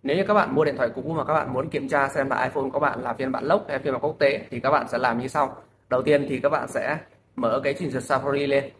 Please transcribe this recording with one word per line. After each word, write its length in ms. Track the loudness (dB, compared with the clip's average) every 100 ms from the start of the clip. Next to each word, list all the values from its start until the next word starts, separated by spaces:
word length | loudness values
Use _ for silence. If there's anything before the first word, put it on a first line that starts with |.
Nếu 140 | 0 0
như 60 | 4
các 60 |
bạn 220 | 2 4 2
mua 100 | 2
điện 120 | 2
thoại 120 | -2 -2
cũ 60 |
mà 220 | -4 -4
các 100 | 0
bạn 200 | 0 0
muốn 160 | -4 -2
kiểm 180 | -4 0
tra 200 | 0 2
xem 220 | 0 0
là 140 | 0
iPhone 260 | 0 -2 -2
của 60 | 0
bạn 220 | 0 0
là 100 | -6
phiên 180 | -4 -2
bản 120 | -2
lốc 220 | 2 0 0
hay 100 | -4
phiên 140 | -2
bản 80 | -2
quốc 140 | -4 2
tế 260 | 2 2 -6
thì 100 | -4
các 120 | 2
bạn 160 | 2 2
sẽ 100 | 0
làm 220 | 2 0
như 80 | -2
sau. 300 | 0 0 -2 -20 _ _
Đầu 120 | 0
tiên 240 | 4 4 2
thì 100 | 0
các 100 | 0
bạn 180 | 0 -2
sẽ 300 | -4 -2 -4 -8 _ _ -4
mở 260 | 0 2
cái 100 | 0 -2
trình 120 | -4
duyệt 120 | -4
Safari 440 | 0 0 0 -2 2
lên 220 | 0 0 -14